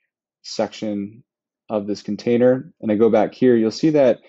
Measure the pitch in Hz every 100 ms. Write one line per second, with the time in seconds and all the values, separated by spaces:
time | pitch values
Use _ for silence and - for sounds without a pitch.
0 | _ _ _ _ - - 110 - 110 101
1 | 101 113 _ _ _ _ - 110 101 98
2 | - 104 - 120 127 131 - _ 110 104
3 | 113 107 95 - 127 117 110 107 160 151
4 | 131 110